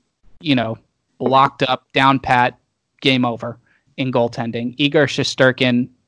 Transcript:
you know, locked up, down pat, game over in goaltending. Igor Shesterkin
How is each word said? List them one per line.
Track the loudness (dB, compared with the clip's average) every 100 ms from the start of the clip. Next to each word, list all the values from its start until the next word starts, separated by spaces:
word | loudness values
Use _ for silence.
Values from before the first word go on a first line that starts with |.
| _ _ _ -12
you | -2
know, | -2 -2 -8 _ _ _ _
locked | 0 2 2 0
up, | -4 -4 _
down | 2 2 2
pat, | 2 2 2 -2 _ _ _ _
game | 0 0 0
over | -4 -10 -14 _ _ _ -8
in | -4
goaltending. | -2 -2 -4 -8 -8 -8 -2
Igor | 0 2 0
Shesterkin | -2 -6 0 2 2 0 0 -2 _